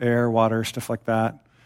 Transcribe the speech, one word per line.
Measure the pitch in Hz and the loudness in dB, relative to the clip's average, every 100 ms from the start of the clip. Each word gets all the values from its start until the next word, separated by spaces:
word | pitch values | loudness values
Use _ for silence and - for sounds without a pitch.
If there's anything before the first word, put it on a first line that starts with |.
air, | 120 120 120 | 0 2 2
water, | 113 113 113 | 2 2 2
stuff | 110 - - | -4 -8 -8
like | 117 | -6
that. | - 110 113 - _ _ | -2 0 0 -4 _ _